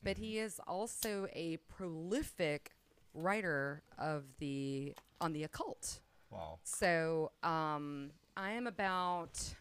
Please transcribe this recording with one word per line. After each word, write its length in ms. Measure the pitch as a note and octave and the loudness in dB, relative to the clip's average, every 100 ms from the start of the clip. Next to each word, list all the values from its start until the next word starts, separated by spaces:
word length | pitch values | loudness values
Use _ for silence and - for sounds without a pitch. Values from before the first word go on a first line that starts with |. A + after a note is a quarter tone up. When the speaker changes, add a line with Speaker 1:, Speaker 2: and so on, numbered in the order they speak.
Speaker 1:
but 120 | G3 F#3+ | 0 -2
Speaker 2:
Mm-hmm. 80 | |
Speaker 1:
he 140 | A3 G#3+ | -2 -2
is 200 | A3 - - | -2 -6 -4
also 600 | F3+ A3+ - A3+ G3+ F#3+ | -2 -2 -2 0 0 -2
a 240 | - E3 D#3+ - | -2 -2 -2 -6
prolific 1000 | - F#3 D#3+ E3+ B3 D#4+ - E3 D3 - - _ - - | -8 -6 -4 0 0 0 2 2 2 -2 -20 _ -20 -14
writer 680 | - E3+ G#3 F#3 D3 C#3 D3 - - | -2 2 2 4 2 2 -4 -10 -4
of 260 | D3 D3+ C#3 - | 0 0 -4 -6
the, 540 | D3 C#3 C#3 C#3 C#3 - - - | -2 0 0 -2 -4 -8 -18 -4
on 120 | E3 | -2
the 100 | D3+ | 0
occult. 560 | D#3 - G#4 - - - - - - | -2 -4 -6 -4 -8 -8 -14 -20 -12
Speaker 2:
Wow. 300 | G2+ D#2+ E2 | -8 -8 -8
Speaker 1:
So, 680 | - - F#3+ E3 D#3+ D#3+ D#3 _ | -6 2 6 6 4 4 2 _
um, 680 | E3+ D#3+ D#3 D3+ D3 C#3+ C#3 D3 _ - | 2 2 2 2 0 -4 -6 -10 _ -4
I 160 | G3 | -2
am 160 | A3+ A#3+ | 0 -2
about 880 | G3+ G3 F#3 F3+ F3 E3 - - - | 2 2 4 4 2 0 -6 -6 -8